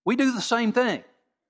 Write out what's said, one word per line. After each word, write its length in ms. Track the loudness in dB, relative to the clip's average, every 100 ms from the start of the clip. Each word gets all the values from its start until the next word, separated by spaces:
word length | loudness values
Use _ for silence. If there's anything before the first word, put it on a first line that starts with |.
We 140 | -2 0
do 160 | 0
the 80 | 0
same 320 | -2 0 0
thing. 320 | 0 0 -2 -8 _ _ _ _